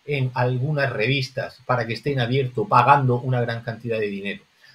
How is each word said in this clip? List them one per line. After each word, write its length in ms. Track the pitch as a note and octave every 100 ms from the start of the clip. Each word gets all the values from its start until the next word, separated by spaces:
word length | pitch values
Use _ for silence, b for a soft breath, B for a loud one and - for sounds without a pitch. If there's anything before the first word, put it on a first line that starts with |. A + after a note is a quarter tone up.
en 280 | - C#3+ B2+
algunas 580 | B2 B2+ B2+ C#3+ D3 C3+
revistas 680 | A2+ A2+ C#3+ C3 - F2 -
para 220 | - B2 A2+
que 60 |
esté 180 | A2 D3
en 80 | C3+
abierto 480 | A#2 C3+ C3 - G#2
pagando 540 | B2+ B2+ C#3+ B2+ B2
una 200 | B2+ B2
gran 220 | A#2 A#2
cantidad 380 | A#2+ G#2+ A#2 A2
de 80 | G#2
dinero. 340 | G2 G2+ - _ B B